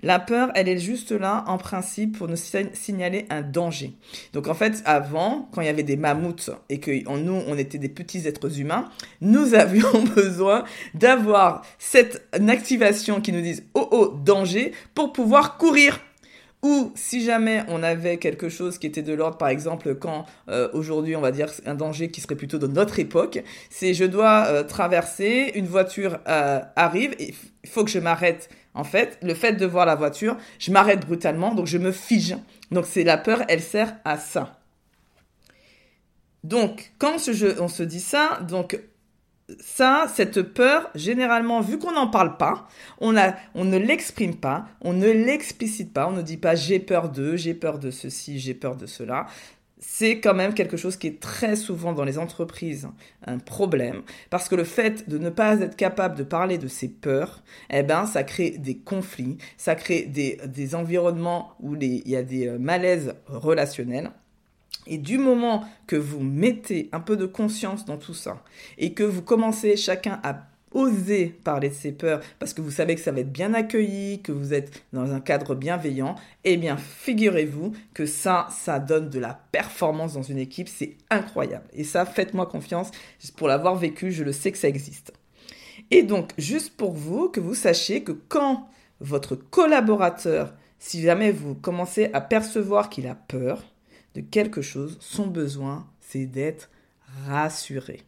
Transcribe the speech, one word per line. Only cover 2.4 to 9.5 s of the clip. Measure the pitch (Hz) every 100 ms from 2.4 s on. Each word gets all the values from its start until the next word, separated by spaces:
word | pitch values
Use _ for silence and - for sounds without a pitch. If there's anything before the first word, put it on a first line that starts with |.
| - 196 196
signaler | - - 190 180 190 214
un | 151
danger. | 147 139 170 147 135 - - - -
Donc, | 147 143
en |
fait, | 165 220 214
avant, | - 147 143 147 185 285 -
quand | -
il | 156
y |
avait | 151
des | 147 139
mammouths | 151 147 175 165 - - _
et | 143
que | 147 135 107
en | 143
nous, | 165 190 143
on | 143
était | 139 143
des | 139
petits | 143 175 185 156
êtres | 147 165 143
humains, | 143 180 - - - -
nous | 180 247 285